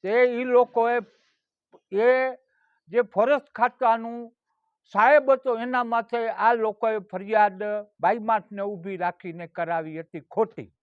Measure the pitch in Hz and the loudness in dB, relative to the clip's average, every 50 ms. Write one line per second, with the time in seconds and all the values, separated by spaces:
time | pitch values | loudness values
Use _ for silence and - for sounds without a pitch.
0 | - 190 214 247 247 247 240 233 254 254 247 247 247 240 - 233 226 233 240 240 | -4 0 2 2 2 2 0 -4 -2 2 4 4 4 4 2 0 0 2 0 -2
1 | 208 _ _ _ _ _ _ _ _ _ _ _ _ _ _ _ _ _ 190 202 | -4 _ _ _ _ _ _ _ _ _ _ _ _ _ _ _ _ _ -2 2
2 | 226 247 254 262 262 262 254 _ _ _ _ _ _ _ _ _ _ _ 180 240 | 2 2 2 2 0 -4 -6 _ _ _ _ _ _ _ _ _ _ _ -2 -2
3 | 240 - - 190 220 254 294 269 - _ _ - 233 247 _ _ 254 226 226 226 | -2 0 0 0 2 2 0 -2 -2 _ _ -2 -2 -2 _ _ 2 2 2 2
4 | 226 233 233 240 233 233 _ _ _ _ _ _ _ _ _ _ _ _ - 202 | -2 -10 -12 -12 -14 -16 _ _ _ _ _ _ _ _ _ _ _ _ 2 4
5 | 220 254 294 294 269 269 269 254 _ 262 233 226 240 247 254 247 240 233 233 233 | 6 6 6 6 6 4 2 2 _ -4 -4 -2 -4 -2 -2 -2 -2 0 -2 -4
6 | 226 226 240 240 226 226 202 - 208 226 240 233 220 220 202 _ 226 220 220 214 | -2 _ -6 -4 -4 -4 -4 2 2 2 2 2 0 -4 -2 _ -2 -2 -2 -4
7 | 180 _ - 185 196 202 214 208 208 208 190 185 208 208 208 208 208 _ _ _ | -6 _ -12 -12 -6 0 2 4 4 2 2 -4 -6 -6 -6 -6 -8 _ _ _
8 | - 180 214 240 214 220 226 208 - _ 208 196 196 202 208 175 165 202 196 170 | 0 0 0 0 -2 -2 -2 -2 -4 _ -10 -8 -6 -6 -8 -8 -10 -10 -8 -4
9 | 175 175 175 _ - 180 165 170 170 165 _ - 170 165 170 165 160 160 156 160 | -4 -6 -6 _ -14 -14 -12 -12 -16 -12 _ -8 -6 -4 -4 -6 -6 -8 -12 -14
10 | 165 _ - 165 135 _ - 202 220 220 _ - 117 98 _ _ | -14 _ -16 -18 -16 _ -2 -2 -2 -2 _ -16 -16 _ _ _